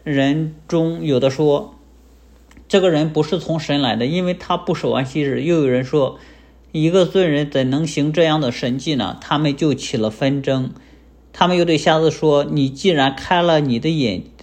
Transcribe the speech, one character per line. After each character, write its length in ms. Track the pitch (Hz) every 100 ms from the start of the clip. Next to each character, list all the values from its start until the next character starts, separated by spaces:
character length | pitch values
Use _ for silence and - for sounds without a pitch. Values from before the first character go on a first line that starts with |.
人 500 | - 139 135 151 156 156 -
中 360 | 170 165 165
有 160 | 165 127
的 120 | 135
说 420 | 135 151 143 - - - - _ - _ - _ - -
：“这 100 | 196
个 120 | 185
人 200 | 156 156
不 120 | 156
是 160 | 151 180
从 200 | - 160
神 220 | - 143
来 140 | 135 110
的， 100 | 120
因 200 | 175 180
为 100 | 180
他 220 | - 170
不 180 | - 160
守 160 | 139
安 120 | 120
息 200 | 131 156
日。” 180 | 143 123
又 160 | 143 165
有 100 | 139
人 160 | 123
说 360 | 127 151 131 - - - - _ -
：“一 200 | 160 156
个 120 | 185
罪 240 | 175 190 180
人 220 | 147 147
怎 220 | 143 127
能 160 | 139 160
行 260 | 160 147
这 120 | 156 160
样 140 | 156
的 120 | 135
神 260 | 120 131 131
迹 160 | 147
呢？” 240 | 143 98 -
他 200 | - 147
们 180 | 151 139
就 160 | 160
起 240 | 131 - 131
了 140 | 107
纷 320 | 110 135 139
争。 260 | 135 131 123 - - - - - _ -
他 120 | 180
们 100 | 180
又 80 | 170
对 140 | 160
瞎 200 | 175 160
子 120 | 160
说 320 | 151 156 143 143
：“你 160 | 151 135
既 200 | 131 196
然 260 | 160 135 135
开 260 | - 180
了 180 | 175 160
你 200 | 147 117
的 100 | 156
眼， 320 | 160 123 90 - -